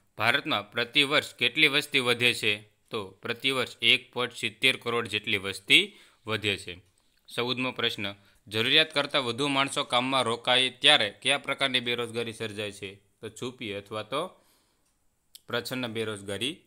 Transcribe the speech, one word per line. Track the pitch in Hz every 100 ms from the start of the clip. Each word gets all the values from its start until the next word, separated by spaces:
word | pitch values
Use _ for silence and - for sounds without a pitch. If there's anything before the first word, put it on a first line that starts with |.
| _ -
ભારતમાં | 110 139 151 110 101
પ્રતિવર્ષ | 117 120 147 139 143 -
કેટલી | - 120 156 156
વસ્તી | 143 143 139
વધે | 123 117 123
છે? | 113 110 104 - _ _
તો | 113 95
પ્રતિવર્ષ | - 113 120 135 131 110 -
એક | 117 127 -
પોઇન્ટ | 120 123
સિત્તેર | - 113 - 131 127
કરોડ | 120 120 107
જેટલી | 104 - 101
વસ્તી | 98 95 - 147 202 - - _ 110
વધે | 107 104 95
છે. | - 87 _ _ _ _ - -
ચૌદમો | 120 123 127
પ્રશ્ન, | 117 113 110 101 101 _ _ -
જરૂરિયાત | 107 120 151 156
કરતાં | 143 143 151 123
વધુ | 117 143
માણસો | 139 139 147
કામમાં | 135 123 131 135
રોકાય | 113 117 - 127 127
ત્યારે | 123 143 147 104 -
કયા | 127 139
પ્રકારની | 131 135 139 127
બેરોજગારી | 120 120 117 113 117
સર્જાય | 110 110 104 104
છે? | 101 98 98
તો | _ _ 110
છુપી | - 123 123 110
અથવા | 101 - 107
તો | 104 139 185 - _ _ _ _ _ _ _ _ _ - -
પ્રચ્છન્ન | 117 117 127 123
બેરોજગારી | 113 110 104 98 98 127 175